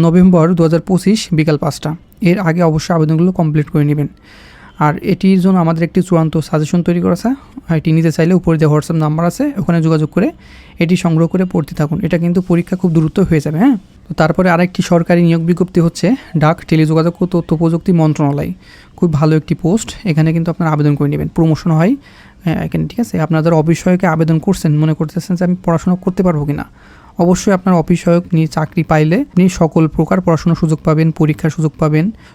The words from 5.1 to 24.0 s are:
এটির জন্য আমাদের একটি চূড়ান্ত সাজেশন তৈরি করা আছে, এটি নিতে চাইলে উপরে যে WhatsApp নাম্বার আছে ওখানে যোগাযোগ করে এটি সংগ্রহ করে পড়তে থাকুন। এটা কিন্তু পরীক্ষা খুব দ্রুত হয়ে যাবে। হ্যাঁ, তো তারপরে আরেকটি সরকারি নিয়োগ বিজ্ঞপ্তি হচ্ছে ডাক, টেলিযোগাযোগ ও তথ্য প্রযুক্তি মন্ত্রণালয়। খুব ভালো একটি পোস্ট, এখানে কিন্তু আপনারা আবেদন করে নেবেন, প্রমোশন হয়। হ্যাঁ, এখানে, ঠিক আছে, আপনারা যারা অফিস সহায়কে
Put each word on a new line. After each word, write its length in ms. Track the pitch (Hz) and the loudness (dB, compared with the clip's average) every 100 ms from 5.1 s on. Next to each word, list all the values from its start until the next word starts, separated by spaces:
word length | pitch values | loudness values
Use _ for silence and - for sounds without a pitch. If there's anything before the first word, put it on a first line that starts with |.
এটির 280 | 185 190 190 | 0 2 2
জন্য 140 | 185 185 165 | 2 2 0
আমাদের 180 | 165 165 | 0 -2
একটি 120 | - 180 | -2 0
চূড়ান্ত 260 | 170 160 160 - | 0 0 -2 -2
সাজেশন 320 | 156 151 180 170 | -2 0 -2 0
তৈরি 120 | 175 | -2
করা 120 | 185 180 | 0 -2
আছে, 100 | 226 269 - - - 160 | -4 -6 -10 -16 -4 -2
এটি 120 | 160 160 | 0 0
নিতে 140 | 165 151 | 0 0
চাইলে 180 | 165 180 | 0 2
উপরে 160 | 175 160 | 0 0
যে 60 | 156 | 2
WhatsApp 280 | 151 - 165 156 | 0 0 -2 -2
নাম্বার 180 | 156 170 | -2 -2
আছে 120 | - 294 277 | -2 -4 -4
ওখানে 160 | 180 170 160 | -2 0 2
যোগাযোগ 240 | 160 151 - | 0 0 -2
করে 120 | 311 - - - - - | -2 -4 -18 -20 -14 -4
এটি 120 | 170 180 | 0 0
সংগ্রহ 240 | 170 160 165 | 0 0 0
করে 100 | 185 185 | 0 -2
পড়তে 200 | 180 147 - | -4 -6 -4
থাকুন। 180 | 147 160 165 | -4 -2 -2
এটা 120 | 170 | -2
কিন্তু 160 | 170 175 180 | 0 -2 0
পরীক্ষা 260 | 170 175 185 | -2 -2 -2
খুব 80 | 185 165 | 0 0
দ্রুত 200 | 156 180 180 | 0 0 0
হয়ে 120 | 160 147 | 0 0
যাবে। 120 | 151 | 0
হ্যাঁ, 120 | 254 220 - - - | 2 0 -4 -20 -10
তো 40 | 160 | -2
তারপরে 260 | 160 - 185 170 | 0 2 2 2
আরেকটি 260 | 180 180 - | 0 -2 0
সরকারি 300 | 170 170 175 175 | 2 2 2 2
নিয়োগ 140 | 165 165 | 2 0
বিজ্ঞপ্তি 300 | 175 180 - 165 | -2 0 0 0
হচ্ছে 220 | - 170 262 - 160 | 0 -2 -2 -4 -2
ডাক, 140 | 151 175 - | 0 -2 -2
টেলিযোগাযোগ 440 | 160 156 160 165 170 | 0 2 2 0 -2
ও 40 | 180 | -2
তথ্য 160 | 170 165 160 | -2 -2 -2
প্রযুক্তি 320 | 165 165 180 175 | 0 -2 0 2
মন্ত্রণালয়। 500 | 156 147 147 143 170 185 - - - - | 2 2 -2 -2 -6 -10 -16 -20 -16 -4
খুব 120 | 180 147 | -2 0
ভালো 140 | 156 156 | 2 0
একটি 120 | - 147 | -2 -4
পোস্ট, 260 | 160 220 - - 208 | -2 -2 -4 -10 -4
এখানে 180 | 151 160 165 | 0 0 0
কিন্তু 140 | 165 | -4
আপনারা 160 | 165 165 151 | -2 -2 0
আবেদন 180 | 147 143 | 0 0
করে 120 | 143 | -2
নেবেন, 140 | 147 151 - | -2 -4 0
প্রমোশন 360 | 165 151 180 | 0 0 0
হয়। 220 | 156 175 277 - - - - 175 | 2 2 0 -6 -20 -20 -10 -6
হ্যাঁ, 140 | 160 156 | -4 -4
এখানে, 180 | 165 156 | -6 -6
ঠিক 100 | - | -4
আছে, 120 | 240 180 156 | -4 -2 -2
আপনারা 160 | 160 160 | 0 2
যারা 100 | 165 | 2
অফিস 160 | 156 165 | 2 0
সহায়কে 260 | 185 180 | 2 0